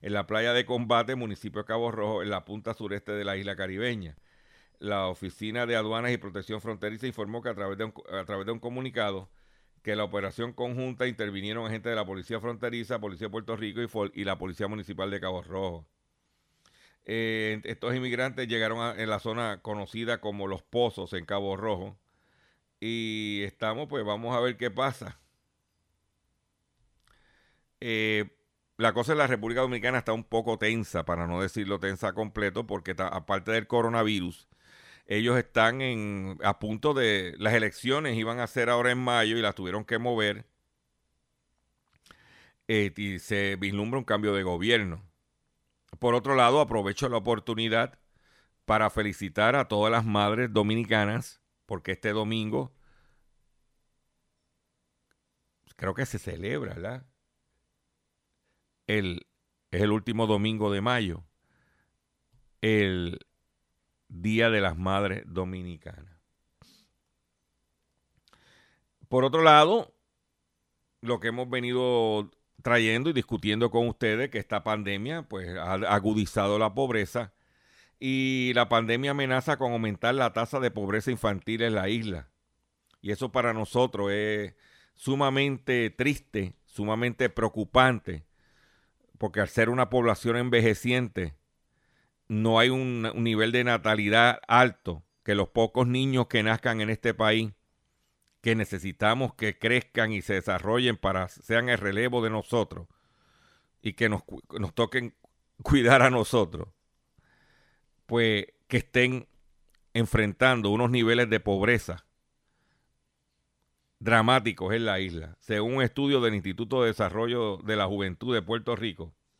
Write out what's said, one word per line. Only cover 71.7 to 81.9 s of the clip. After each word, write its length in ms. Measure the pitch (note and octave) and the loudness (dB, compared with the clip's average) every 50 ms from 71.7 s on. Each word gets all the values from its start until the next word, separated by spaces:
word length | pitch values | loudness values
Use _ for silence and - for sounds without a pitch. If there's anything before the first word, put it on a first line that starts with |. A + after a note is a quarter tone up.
| B2 B2+ B2+ B2 B2 A#2+ A2+ A2 A2 G#2+ G#2 - - _ _ _ _ - - | 0 2 2 4 4 4 4 4 2 2 0 -4 -10 _ _ _ _ -8 0
trayendo 480 | B2 A#2+ A#2+ A2+ A2 A2 A#2+ C3 E3 | 4 4 6 6 6 4 4 2 2
y 20 | D#3+ | 0
discutiendo 560 | B2+ - - A#2 G2 - G#2+ G#2 A2 A#2 A#2 | 0 0 -2 -4 -2 0 0 2 2 2 4
con 180 | - A#2 A#2+ A#2 | 4 2 2 2
ustedes, 440 | A2 - B2 A2 G#2+ A2+ B2+ C3+ | 0 0 0 2 2 2 0 -2
que 80 | - A2 | -4 -6
esta 240 | G2 - A2 G2+ - | -6 -4 -4 -2 0
pandemia, 580 | A2+ G#2+ G#2+ G2+ G2+ G2+ G2 G#2+ C3 D#3+ E3 D#3 - | 0 -2 -2 -2 -2 -4 -4 -4 -6 -6 -8 -10 -10
pues, 260 | G#2 F#2+ F2+ F2 F2 | -10 -10 -8 -8 -8
ha 180 | F2+ D#2+ F2+ F#2+ | -6 -4 -4 -2
agudizado 840 | F#2+ - F2+ G#2 G2+ F#2+ G#2 G#2+ A2 G2+ F2 - A2 G2 G2+ G#2 G#2+ | -2 2 2 2 4 4 4 2 2 0 0 0 0 2 2 2 2
la 160 | A2 G#2+ G2 | 2 0 2
pobreza 600 | B2 C#3 C3 A#2 A2 G2+ - - A#2+ A2+ G2 - _ _ _ _ _ _ _ _ _ _ _ _ _ | 0 -2 0 0 -2 -2 -2 -4 -6 -6 -8 -12 _ _ _ _ _ _ _ _ _ _ _ _ _
y 520 | C3 C3 C3 C3 C3 C3 C3 C3 B2+ B2+ B2 | -4 -2 -2 0 0 0 0 0 0 2 2
la 120 | A#2+ A#2+ - | 2 2 4
pandemia 440 | A#2+ A2+ A2+ A2 A#2 A#2+ C3+ C#3+ | 4 2 4 2 0 0 0 -2
amenaza 460 | C#3 C#3+ C#3 C3 C3 C3 B2+ - D3 - | -2 0 0 2 2 0 2 0 0 0
con 160 | C3+ A#2+ A#2+ | 0 0 0
aumentar 420 | A#2 A2+ G#2+ G2+ - - A#2 B2+ | 0 -2 -2 -2 0 0 0 2
la 180 | C#3 B2+ A#2 - | 2 2 0 2
tasa 260 | A2+ A#2 - - C3+ | 0 -2 -2 -2 0
de 120 | B2+ A#2+ | 0 0
pobreza 400 | - A2+ G2+ F#2+ G2+ G#2+ - C3 | -2 -2 -2 -2 -2 0 0 -2
infantil 500 | B2 A2 - A2 G2+ F#2 - - A2+ A2 | -4 0 0 0 -2 -2 -4 -4 -2 0
en 140 | A#2 A#2 A2 | 0 0 0
la 120 | G2+ F#2 | 0 0
isla. 440 | G2 | 0